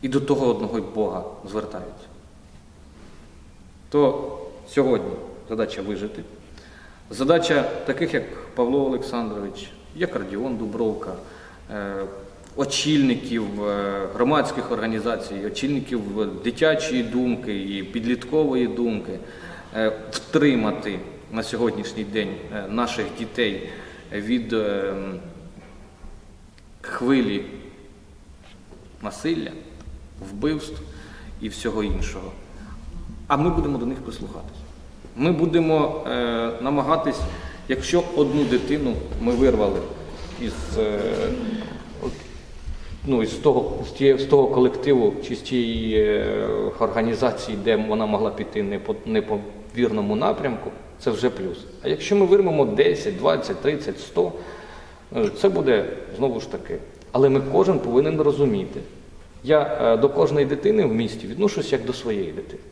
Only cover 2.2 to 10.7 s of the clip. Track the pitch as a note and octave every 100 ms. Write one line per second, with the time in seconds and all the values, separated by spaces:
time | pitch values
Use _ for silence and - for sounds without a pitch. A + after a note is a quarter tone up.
2.2 | - - - - - - - - - -
3.2 | - - - - - - - D3 C#3 -
4.2 | - - - - - - C3 A2+ F2 -
5.2 | - - - A2+ A2 - G2 G2 G#2 -
6.2 | - - - - - - - - - G2+
7.2 | C3+ E3 E3 D3 B2+ - - F3 E3+ C#3+
8.2 | - - - - A#2+ C#3 C3+ B2+ - A#2+
9.2 | A2+ G#2 G2+ - - - - D#3 E3+ -
10.2 | F#2+ G2 C3 A#2 A2